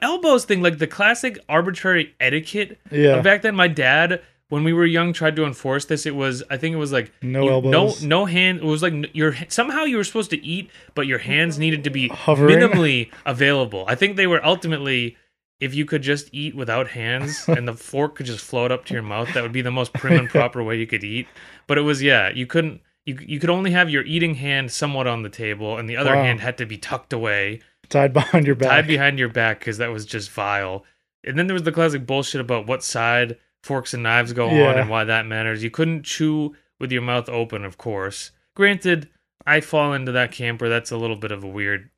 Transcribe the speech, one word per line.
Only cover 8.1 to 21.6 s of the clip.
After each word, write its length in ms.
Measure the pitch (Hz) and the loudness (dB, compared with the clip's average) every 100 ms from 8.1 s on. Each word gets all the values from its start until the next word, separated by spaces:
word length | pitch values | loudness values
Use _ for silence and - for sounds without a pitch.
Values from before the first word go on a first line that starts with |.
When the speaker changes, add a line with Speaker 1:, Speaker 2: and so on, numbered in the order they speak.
| 170 | 2
Speaker 1:
no 40 | 196 | 2
hand. 320 | 175 185 175 | 2 2 2
It 60 | |
was, 180 | 156 156 | 0 0
like, 100 | 175 | 0
n-, 140 | 147 151 | 0 -4
your 180 | 156 156 | 0 0
h-, 180 | 127 170 | 0 -4
somehow 340 | - 254 285 | -2 -2 -2
you 120 | 311 226 | 0 -2
were 80 | |
supposed 240 | 196 226 208 | -2 -4 -4
to 120 | 147 | -6
eat, 260 | 151 180 190 - - | -4 -8 -8 -18 -10
but 120 | - 139 | -4 -2
your 120 | 127 | -2
hands 400 | 120 147 170 147 | 0 2 2 0
needed 240 | 160 151 | 0 0
to 60 | 143 | -2
be 180 | 139 123 | -2 -4
Speaker 2:
Hovering. 500 | - - 143 147 - | 0 2 6 6 6
Speaker 1:
minimally 520 | 233 190 156 127 113 - | 6 6 4 2 -2 -6
available. 600 | 147 123 139 143 117 101 95 | -6 2 2 2 0 -4 -4
I 60 | |
think 220 | 123 202 196 | 0 0 2
they 80 | 185 | 2
were 180 | 165 | 2
ultimately, 720 | 156 180 165 151 139 127 117 - _ _ _ _ | 2 0 -2 -4 -2 -2 -2 -8 _ _ _ _
if 140 | 135 | -6
you 120 | 143 151 | -4 -2
could 160 | 156 | -2
just 260 | 135 143 147 | 0 -2 -4
eat 240 | 139 151 | -10 -10
without 340 | 135 117 117 123 | -8 -4 -2 -4
hands 540 | 120 113 127 139 147 | -6 -4 -4 -4 -6
Speaker 2:
<laughs> 40 | - | 0
Speaker 1:
and 180 | 156 120 | 0 0
the 60 | |
fork 440 | 117 - 135 147 147 | -8 -6 -4 -4 -4
could 100 | 127 | -10
just 180 | 110 | -10
float 260 | - 127 123 | -6 -4 -2
up 140 | 127 | -4
to 80 | - | -6
your 100 | 123 | -8
mouth, 300 | 107 104 123 | -6 -6 -4
that 100 | 131 | -4
would 80 | 117 | -4
be 120 | 127 | -4
the 80 | 123 | -4
most 240 | 127 123 | -2 -4
prim 240 | - 139 165 | -4 4 4
and 100 | 123 | 4
Speaker 2:
<laughs> 80 | 151 | 2
Speaker 1:
proper 260 | 120 123 | 2 -2
way 140 | 110 113 | -4 -4
you 100 | 113 | -4
could 160 | 107 | -6
eat. 220 | 104 117 - - - - | -6 -8 -10 -16 -20 -18